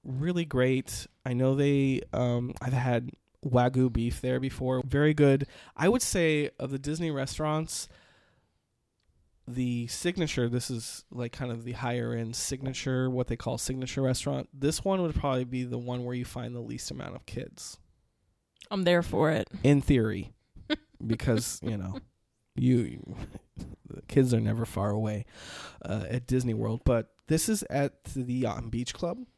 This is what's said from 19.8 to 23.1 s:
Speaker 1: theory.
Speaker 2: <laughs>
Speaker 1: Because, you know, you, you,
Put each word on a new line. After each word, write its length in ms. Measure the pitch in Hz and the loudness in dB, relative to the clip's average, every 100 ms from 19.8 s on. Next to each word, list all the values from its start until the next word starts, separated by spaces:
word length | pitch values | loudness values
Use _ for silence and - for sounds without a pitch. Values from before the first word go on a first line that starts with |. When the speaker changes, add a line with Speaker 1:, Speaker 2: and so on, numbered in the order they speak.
Speaker 1:
theory. 520 | - 135 110 101 - - _ - - | 6 4 4 0 -6 -14 _ -20 -6
Speaker 2:
<laughs> 80 | 294 _ _ 117 | -6 _ _ -4
Speaker 1:
Because, 540 | 113 - 113 117 - | 0 2 2 0 -6
you 160 | - 104 | -6 -6
know, 220 | 92 160 - _ _ _ _ - | -6 -8 -12 _ _ _ _ 0
you, 220 | 127 120 | 4 4
you, 360 | 85 62 - | 2 -6 -12